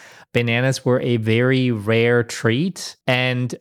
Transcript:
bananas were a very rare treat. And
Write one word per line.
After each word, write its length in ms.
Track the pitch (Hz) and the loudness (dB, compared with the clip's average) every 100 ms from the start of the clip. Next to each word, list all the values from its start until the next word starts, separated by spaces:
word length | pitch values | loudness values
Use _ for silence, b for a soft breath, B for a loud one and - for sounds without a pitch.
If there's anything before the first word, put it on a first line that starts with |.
| B B B | B B B
bananas 520 | 120 120 117 131 131 - | -2 0 0 0 -2 0
were 160 | 123 | 0
a 160 | 135 120 | 0 0
very 540 | 110 113 123 131 127 | 0 2 2 2 0
rare 520 | 113 101 113 117 120 | -2 0 2 4 2
treat. 720 | 117 - 117 120 185 - - - - | 0 -2 -2 0 -2 -6 -14 -8 -2
And 480 | 127 127 123 123 - | 0 0 -2 -4 -6